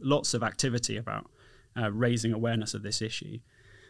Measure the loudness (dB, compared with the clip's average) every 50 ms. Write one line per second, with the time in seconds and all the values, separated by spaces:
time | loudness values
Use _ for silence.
0 | 2 2 2 2 2 2 0 0 0 0 0 0 0 0 0 0 -2 -2 -4 -4
1 | -6 -4 -6 -6 -8 -10 _ -20 -20 -20 -20 -20 -20 _ -4 -2 0 0 2 2
2 | 4 4 4 4 2 2 2 2 2 2 2 2 0 -2 -4 -6 -4 -4 -2 -2
3 | -2 -2 -4 -6 -8 -8 -10 -12 -14 _ _ -20 -20 -20 -20 -20 -20